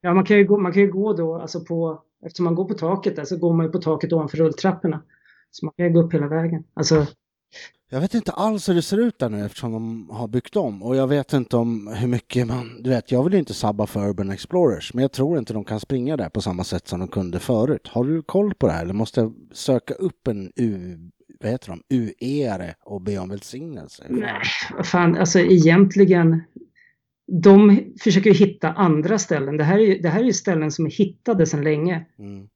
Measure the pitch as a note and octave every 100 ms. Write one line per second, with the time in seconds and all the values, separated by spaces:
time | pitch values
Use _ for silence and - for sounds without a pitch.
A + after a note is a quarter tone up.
0 | F3+ F3+ F#3+ G#3 G3 G#3 F#3 F3+ G3+ F#3
1 | G#3 F3+ E3 E3 D#3+ F3 E3 E3 E3 D#3+
2 | _ _ E3 - F3 E3+ F#3+ - E3 D#3+
3 | G#3 - C#3+ F3+ E3+ E3 D#3+ E3+ E3 D#3
4 | - E3 D3+ D3+ D#3+ D#3+ F#3+ F3+ F3 D#3
5 | - _ _ _ _ - D#3+ - F3 E3
6 | E3 D#3+ C#3+ D#3 E3 E3 - - D#3 D#3+
7 | C#3+ - _ _ _ - - _ _ C3
8 | F3 A#3 G#3 - G#3 G#3+ - F3 D#3+ G3
9 | A#3+ - B2 G#2 G#2 - B2 A2 A2+ A2+
10 | F2 G#2+ A#2 B2 - G#3+ D3+ G2+ G#2 C3
11 | C3 C#3+ C3+ C#3+ A#2+ A#2+ A#2 A2+ G#2 A2
12 | B2 A#2+ - B2 A#2+ B2+ A#2 A#2 B2 B2
13 | - B2+ D3 G3 D3 G#2 G#2+ G#2 G#2+ G#2+
14 | G2+ F#2 G2 F#2+ - F3+ E3 F2+ - A#2+
15 | C3+ - C3+ E3+ A2 G#2+ G2+ A2 - C3+
16 | B2 D#3 F2 G#2+ G2+ F2+ F#2 F2+ - F2+
17 | F#2 - F#2 F2 - A#2 B2 C#3+ - -
18 | B2+ E3 D3+ F#3 G#3 F#3 A#2+ E2 E2+ G2
19 | A2 - A2+ - - - - C3 - -
20 | F#3 - - G#2 F#2+ - A#2 G2 F2+ E2+
21 | E2+ _ _ - A2 B2+ - E2+ _ C3
22 | A2 - A#2+ C#3+ C3+ F#2+ F2 - - G2
23 | F#2 G2+ F#2 G2+ - B2+ E3 C#3+ C#2+ -
24 | - - G#3 - - - - - F#3 F#3
25 | F3 E3+ F3+ F#3 F3 F#3 E3 E3+ G3 G3
26 | F#3+ F3+ E3 E3 - - - _ _ _
27 | _ _ - F3+ F3+ G3 G#3 G3+ - -
28 | - F#3 G3+ G3 G3 - D#3+ E3 F3+ D3+
29 | D#3 G#3+ - D#3 C#3 D3+ D3+ G3 A3 F#3+
30 | E3+ F3+ B3 G#3+ - E3 D#3 D3+ D#3+ -
31 | G3 - - G#3 D#3+ D3+ D3 D3+ E3 E3+
32 | E3 _ G2+ G2 G2